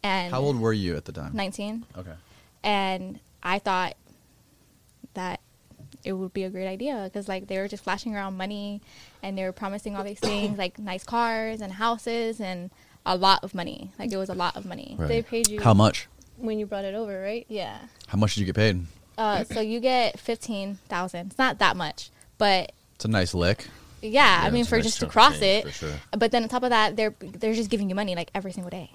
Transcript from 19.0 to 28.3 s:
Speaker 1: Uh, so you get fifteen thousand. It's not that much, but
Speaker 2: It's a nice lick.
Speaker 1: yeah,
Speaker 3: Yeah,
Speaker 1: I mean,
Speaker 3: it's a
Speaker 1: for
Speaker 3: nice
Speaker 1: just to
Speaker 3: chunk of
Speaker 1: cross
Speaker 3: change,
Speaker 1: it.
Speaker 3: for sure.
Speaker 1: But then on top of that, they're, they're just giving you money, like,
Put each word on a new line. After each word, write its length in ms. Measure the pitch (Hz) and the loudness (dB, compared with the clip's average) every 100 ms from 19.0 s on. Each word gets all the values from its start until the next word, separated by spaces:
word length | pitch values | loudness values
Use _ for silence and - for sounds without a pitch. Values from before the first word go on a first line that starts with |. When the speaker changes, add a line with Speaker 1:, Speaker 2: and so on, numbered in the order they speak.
| - - | -18 -4
Speaker 1:
Uh, 260 | 220 202 | 0 0
so 160 | 233 - | -2 -4
you 200 | 220 233 | -2 0
get 380 | 247 254 226 - | 2 2 2 -2
fifteen 560 | - 226 - 208 196 196 - | -6 -6 -4 -6 -6 -10 -6
thousand. 400 | 180 185 175 185 | -4 -4 -6 -10
It's 100 | - | 0
not 200 | 262 254 | 0 4
that 180 | 190 180 | 2 2
much, 340 | 156 - - _ - _ | -4 -6 -16 _ -20 _
but 340 | 208 190 - - _ | 4 4 2 -12 _
Speaker 2:
It's 100 | _ | _
a 40 | - | 0
nice 260 | 107 90 | 2 2
lick. 320 | 90 87 101 - - - - | 2 4 2 -2 -18 -20 -12
Speaker 1:
yeah, 100 | 220 240 262 180 | 0 6 8 8
Speaker 3:
Yeah, 40 | 185 | 4
Speaker 1:
I 40 | |
mean, 100 | 240 | 2
Speaker 3:
it's 80 | 240 | 2
a 20 | |
Speaker 1:
for 60 | 233 | 2
Speaker 3:
nice 80 | |
Speaker 1:
just 120 | 226 - | 2 0
to 20 | |
Speaker 3:
chunk 80 | - | 0
of 40 | |
Speaker 1:
cross 200 | - 254 277 | 8 8 8
Speaker 3:
change, 20 | |
Speaker 1:
it. 220 | 202 202 | 4 4
Speaker 3:
for 60 | - | 2
sure. 200 | - 165 73 - 220 | -6 -6 -8 -6 0
Speaker 1:
But 140 | 226 | 2
then 140 | 240 | 2
on 40 | 226 | 0
top 140 | 247 | 0
of 80 | 247 | 2
that, 240 | 233 214 | 4 4
they're, 200 | 214 214 214 | 2 0 -2
they're 360 | - 202 220 | -14 -4 0
just 140 | 220 214 | 0 0
giving 180 | 226 196 | 0 0
you 80 | 185 | 0
money, 180 | 208 | -2
like, 160 | 175 170 | -4 -4